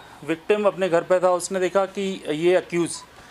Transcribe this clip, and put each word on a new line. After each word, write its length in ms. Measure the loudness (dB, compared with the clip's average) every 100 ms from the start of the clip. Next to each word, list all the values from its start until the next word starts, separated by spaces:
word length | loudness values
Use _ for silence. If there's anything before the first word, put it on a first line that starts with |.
| -18 -12
victim 420 | -6 -4 0 2 2
अपने 220 | 0 0
घर 140 | 0
पे 180 | 2 2
था, 100 | 2
उसने 300 | 0 -2 -2
देखा 260 | 0 0 -2
कि 380 | -4 -6 -6 -6
ये 280 | 0 2 2
अक्यूज़ 360 | 0 -2 -4 -6 -16 -20 -20